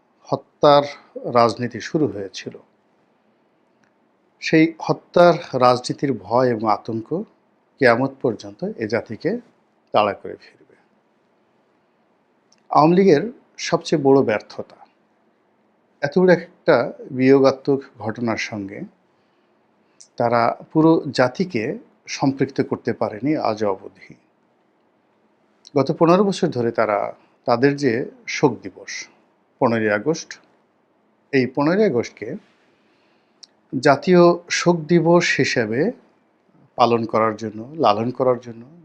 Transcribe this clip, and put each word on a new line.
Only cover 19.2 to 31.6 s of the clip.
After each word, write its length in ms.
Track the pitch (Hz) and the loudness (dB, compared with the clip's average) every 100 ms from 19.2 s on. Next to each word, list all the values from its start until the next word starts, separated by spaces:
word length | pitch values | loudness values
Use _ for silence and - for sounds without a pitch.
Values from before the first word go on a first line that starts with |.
| _ _ _ _ _ _ _ _ _ - | _ _ _ _ _ _ _ _ _ -4
তারা 400 | 120 117 117 - - | -2 0 0 -2 -4
পুরো 280 | 156 160 165 143 | 2 4 4 0
জাতিকে 680 | 120 123 - - 110 143 226 - _ - | -2 -2 -2 -6 -4 -6 -8 -14 _ -14
সম্পৃক্ত 540 | - 139 135 131 - | -4 -2 -2 -4 -4
করতে 320 | - 117 - | -6 -4 -6
পারেনি 440 | 110 107 104 139 147 | -4 -6 -6 -6 -2
আজ 260 | 110 107 | -4 -2
অবধি। 500 | 107 95 101 _ - - _ _ _ _ _ _ _ _ _ _ _ _ _ _ - 143 | -4 -4 -10 _ -20 -20 _ _ _ _ _ _ _ _ _ _ _ _ _ _ -6 -2
গত 160 | 131 | -2
পনেরো 320 | 156 165 185 | 0 2 4
বছর 240 | 196 175 170 | 2 -2 -4
ধরে 240 | 123 117 | -2 -4
তারা, 420 | 117 107 101 113 - _ _ - | 0 0 0 -4 -10 _ _ -2
তাদের 300 | 117 143 143 | 2 2 2
যে 300 | 139 113 - - - | -2 -2 -6 -12 -10
শোক 340 | - 135 107 | 0 0 -2
দিবস 460 | 98 - 98 - - _ _ _ _ - | -14 -18 -16 -16 -16 _ _ _ _ -4
পনেরোই 300 | 127 113 107 | -2 0 0
আগস্ট, 500 | 104 135 170 - - _ _ _ _ _ _ _ _ - | -2 -2 -6 -8 -20 _ _ _ _ _ _ _ _ -4
এই 160 | 135 127 | -2 -2
পনেরোই 380 | 147 | -2